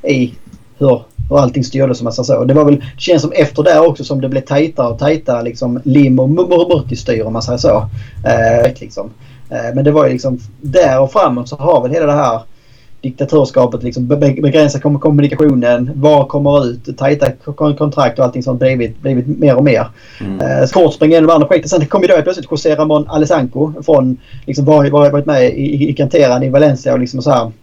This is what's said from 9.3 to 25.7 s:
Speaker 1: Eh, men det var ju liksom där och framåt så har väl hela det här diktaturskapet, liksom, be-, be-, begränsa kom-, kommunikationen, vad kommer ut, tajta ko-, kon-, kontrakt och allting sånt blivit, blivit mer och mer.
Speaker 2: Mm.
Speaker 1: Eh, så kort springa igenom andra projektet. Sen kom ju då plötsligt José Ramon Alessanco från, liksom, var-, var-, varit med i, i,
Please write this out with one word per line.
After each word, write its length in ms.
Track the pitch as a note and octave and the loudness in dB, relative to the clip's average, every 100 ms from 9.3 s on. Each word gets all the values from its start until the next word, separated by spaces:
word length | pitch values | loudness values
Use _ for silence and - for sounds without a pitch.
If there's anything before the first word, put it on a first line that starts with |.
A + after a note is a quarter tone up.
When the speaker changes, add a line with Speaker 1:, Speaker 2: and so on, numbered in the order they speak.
| - - | -20 -12
Speaker 1:
Eh, 240 | A#2+ A#2 | -10 -6
men 100 | B2+ | 0
det 60 | C#3+ | 2
var 160 | D3+ C3+ | 2 2
ju 60 | |
liksom 260 | B2+ C3+ B2 - - | 0 -4 -6 -10 -14
där 400 | C#3+ F3+ D#3+ C3 | -2 2 2 2
och 120 | C3+ | 0
framåt 360 | G#3+ E3+ B2 B2 | 2 0 -2 -8
så 80 | C#3+ | -6
har 260 | D3 D#3 | 0 0
väl 80 | B2+ | 0
hela 160 | D#3+ D3+ | -2 0
det 60 | |
här 280 | D3 C3 A2+ - - _ - - - | 0 0 -4 -8 -20 _ -20 -20 -12
diktaturskapet, 840 | C3+ - C#3+ D#3 C3+ - B2 A#2 | -12 -6 0 0 2 2 0 -2
liksom, 240 | A#2+ A#2+ B2 | -6 -6 -2
be-, 80 | C#3+ | 0
be-, 260 | C#3+ C3 | 0 2
begränsa 380 | D3 D#3 D3 C#3 | 0 2 2 0
kom-, 180 | D3+ C#3 | -2 0
kommunikationen, 920 | D#3+ D3 C#3+ D3 D3+ C3 A#2+ A#2+ B2 | 2 2 0 2 2 2 2 0 -2
vad 340 | C#3 D3 D3 C3+ | 0 2 4 2
kommer 380 | D3 C#3+ C#3+ B2+ | -2 2 2 0
ut, 320 | A#2 - C#3 | -6 -12 -4
tajta 320 | C#3 D3 C3+ B2+ | -2 0 -2 -4
ko-, 80 | - | -14
kon-, 240 | C#3+ D3+ C#3+ | -2 -2 0
kontrakt 420 | D3+ C#3+ B2+ - | -2 0 -2 0
och 60 | |
allting 180 | B2+ B2+ | -2 -2
sånt 180 | B2+ B2 | -4 0
blivit, 420 | C3 C3 A2+ - | 0 0 -4 -6
blivit 240 | C#3 B2+ B2 | -4 -2 -4
mer 300 | D3+ D3 B2 | 0 2 4
och 80 | |
mer. 220 | C#3+ A2+ G#2+ - - - | 2 2 -2 -10 -20 -14
Speaker 2:
Mm. 200 | G2+ F#2+ | -10 -6
Speaker 1:
Eh, 260 | C3 C3+ - | -4 -2 -2
så 80 | |
kort 200 | - D#3+ | 2 2
springa 180 | - D#3 | 2 2
igenom 180 | E3 D#3 | 4 4
andra 160 | E3 F#3+ | 4 4
projektet. 220 | F3+ - | 0 0
Sen 160 | F#3 D3 | -2 0
kom 160 | G3 | 0
ju 60 | F3+ | 2
då 140 | F3+ | 2
plötsligt 280 | D3+ F3+ C#3+ | 2 -4 -6
José 240 | D3+ D#3+ | -4 -2
Ramon 320 | D3+ D#3 D3+ D3+ | 0 0 0 0
Alessanco 640 | D#3 D3+ E3 B2+ - D#3 D3+ | -2 0 0 -2 -2 -4 -4
från, 340 | D3 D3 C3 B2+ - - - | 0 2 2 -2 -10 -16 -8
liksom, 180 | C3+ | -2
var-, 260 | C3+ D3+ C#3 | 2 4 4
var-, 200 | D3 C#3+ | 4 4
varit 160 | C#3+ C#3+ | 2 0
med 180 | C#3+ | 2
i, 40 | B2 | 2
i, 400 | - C#3 | 0 -4